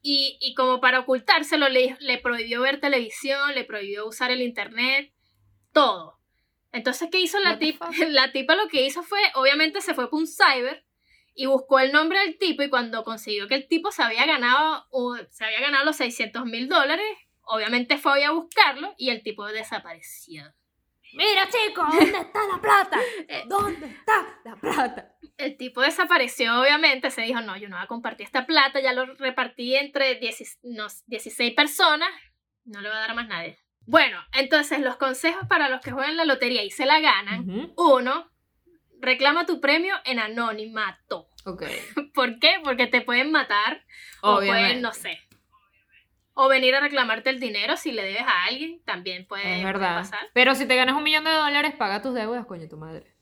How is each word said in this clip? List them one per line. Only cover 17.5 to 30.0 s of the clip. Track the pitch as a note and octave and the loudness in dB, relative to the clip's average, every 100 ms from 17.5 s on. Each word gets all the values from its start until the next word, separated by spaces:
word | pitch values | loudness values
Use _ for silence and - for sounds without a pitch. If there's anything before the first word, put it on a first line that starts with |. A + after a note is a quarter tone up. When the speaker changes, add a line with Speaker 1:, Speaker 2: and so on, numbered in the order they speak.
| A3 G#3+ B3 B3 C#4+ | -4 0 -2 0 0
Speaker 1:
fue | D#4 C#4 | 2 2
a | C#4+ | 2
buscarlo | D#4+ E4+ - E4+ C4+ F4 G4+ | 0 -4 4 4 4 -8 -6
y | B3+ | -4
el | A3+ | -4
tipo | - G#3 G3+ | -6 -10 -8
desapareció. | G#3+ G#3+ G3+ F3 E3 - - - D#3 D3 _ _ _ _ _ _ | -8 -8 -10 -10 -18 -18 -20 -18 -18 -20 _ _ _ _ _ _
Speaker 2:
Mira, | - G4 G4 F#4+ | 0 2 4 2
chico, | A#4+ G#4+ - | 0 0 0
¿dónde | D#4 E4 D#4 G4+ | 2 6 6 4
está | E4+ G#4+ G#4 | -4 -2 -2
la | F#4 | -2
plata? | G#4+ G#4 F#4+ - B4 | 4 4 4 0 -2
Speaker 1:
<laughs> | A4 D#4 | -6 -10
Eh, | - - | -10 -2
Speaker 2:
¿Dónde | G4 G4+ E4 C#4+ | -2 0 -4 -12
está | - - G#4+ - - | -10 2 2 2 -12
la | - A3 | -20 -8
plata? | - D4+ B3+ B3 - _ - _ | -4 0 -2 -4 -18 _ -20 _
Speaker 1:
el | C#4 C#4+ | -8 -6
tipo | B3+ B3 | -12 0
desapareció, | C4+ E4 F4+ F4 B3 - A#3 A#3+ | 0 2 2 4 2 0 0 4
obviamente, | C4+ D4 D#4 C4+ C4 | 4 6 4 4 -2
se | B3+ | -4
dijo, | A3+ B3 | -4 -4
"No, | A3 F#3+ | -6 -10
yo | G3+ | -10
no | F3+ | -10
voy | |
a | F#3+ | -10
compartir | A#3 A#3+ - G3+ | -8 -10 -10 -6
esta | C4 | -4
plata, | B3 D#4+ C#4 C#4 | 2 4 4 2
ya | C4 | -2
lo | B3+ B3+ | -2 -4
repartí | C4+ C4+ B3+ B3+ - A#3+ C4+ | -4 -6 -4 -6 -6 -2 0
entre | C#4+ C#4+ | 0 -2